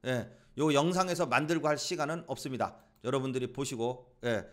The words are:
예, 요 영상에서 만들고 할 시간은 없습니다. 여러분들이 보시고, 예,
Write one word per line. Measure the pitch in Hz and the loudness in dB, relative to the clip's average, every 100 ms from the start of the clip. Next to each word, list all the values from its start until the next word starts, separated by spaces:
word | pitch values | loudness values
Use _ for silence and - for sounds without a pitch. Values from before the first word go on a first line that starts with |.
| 127 | -2
예, | 127 107 - _ - | -4 -4 -14 _ 0
요 | 156 | 4
영상에서 | 143 160 180 185 170 160 | 6 4 2 0 2 2
만들고 | 120 151 165 151 | 2 2 2 2
할 | 147 | 0
시간은 | - 180 143 165 - | -2 -2 -2 -4 -6
없습니다. | 135 147 127 101 - _ _ | -8 -6 -2 -2 -4 _ _
여러분들이 | 117 135 131 127 123 | -2 0 0 -2 -4
보시고, | 123 127 120 117 127 - _ | -4 -6 -2 -2 -4 -12 _
예, | 120 110 - | -2 -2 -2